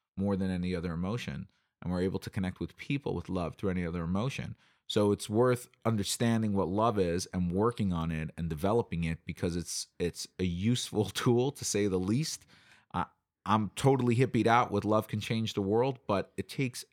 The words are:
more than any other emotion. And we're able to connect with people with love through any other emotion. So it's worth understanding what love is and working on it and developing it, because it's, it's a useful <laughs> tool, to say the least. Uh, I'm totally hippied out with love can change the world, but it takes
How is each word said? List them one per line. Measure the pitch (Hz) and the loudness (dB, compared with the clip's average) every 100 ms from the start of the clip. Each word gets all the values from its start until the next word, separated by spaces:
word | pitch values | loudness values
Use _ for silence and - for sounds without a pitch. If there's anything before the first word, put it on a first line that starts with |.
| _ - | _ -4
more | 98 98 | -2 0
than | 95 | 0
any | 92 90 | -2 -2
other | 90 87 | -2 -4
emotion. | 82 90 120 - 69 - _ _ _ | -4 -4 -4 -6 -10 -12 _ _ _
And | 90 | -4
we're | 90 | 0
able | 92 95 | 0 -2
to | - | -6
connect | - 92 - | -4 -4 -4
with | 82 - | -8 -8
people | - 139 - | -6 -4 -2
with | 92 - | -4 -4
love | 92 82 - | -2 -2 -2
through | 101 | -2
any | 92 87 | 0 -2
other | 87 | -2
emotion. | 85 95 127 - - - _ _ - | -2 0 -2 -4 -8 -12 _ _ -4
So | - 104 | 2 4
it's | 101 - | 2 0
worth | 107 127 123 - _ | 4 4 4 -2 _
understanding | 117 110 98 - 117 117 110 | 0 0 0 0 2 2 2
what | 98 82 | 2 2
love | 98 113 104 | 2 2 2
is | 90 85 - | 2 0 -2
and | 92 87 | -2 0
working | 90 110 120 101 | 2 2 2 0
on | 87 82 | 0 0
it | 80 78 - | -2 -4 -6
and | 85 | -6
developing | 78 95 117 113 85 | -2 2 2 0 -2
it, | 82 82 | -2 -2
because | - 82 95 | -6 -4 -2
it's, | 87 82 - - - | -2 -4 -8 -8 -4
it's | 87 - - - | -4 -4 -10 -4
a | |
useful | 92 87 104 123 - - | -2 0 0 0 0 -2
<laughs> | 101 | -2
tool, | - 123 120 135 | 0 2 2 0
to | - | -4
say | - 101 104 | -4 0 2
the | 92 | 0
least. | 92 117 160 - - - _ - _ | 0 0 -2 -8 -14 -20 _ -20 _
Uh, | - - _ _ _ | -6 -6 _ _ _
I'm | - 107 104 - | 0 0 0 0
totally | 135 135 123 117 | 2 4 4 2
hippied | 131 120 107 | 2 4 4
out | 117 120 | 4 4
with | 101 | 0
love | 104 107 107 | 2 0 0
can | 107 | -4
change | 101 113 110 | -4 -4 -2
the | - | -2
world, | 98 110 131 127 - | 0 2 0 -2 -2
but | 98 92 - | -2 -2 -8
it | - | -8
takes | - 131 - - | -4 -4 -4 -6